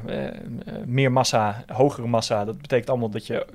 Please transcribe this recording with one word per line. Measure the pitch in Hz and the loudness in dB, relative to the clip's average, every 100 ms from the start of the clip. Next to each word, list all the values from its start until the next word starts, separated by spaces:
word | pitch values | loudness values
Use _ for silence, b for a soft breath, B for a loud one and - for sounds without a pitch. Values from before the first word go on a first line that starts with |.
| 123 | -4
eh, | - 135 | -6 -6
eh, | - - 117 - 107 110 | -8 -10 -12 -10 -10 -2
meer | 127 135 | 2 4
massa, | 127 123 120 107 104 - | 4 4 4 2 -2 -6
hogere | - 139 - 120 | 4 4 4 0
massa, | 117 - 110 | 0 2 0
dat | 104 107 | 0 -4
betekent | - 123 113 | 0 0 2
allemaal | 127 113 | 0 0
dat | 113 - | -4 -4
je | - - | -4 -4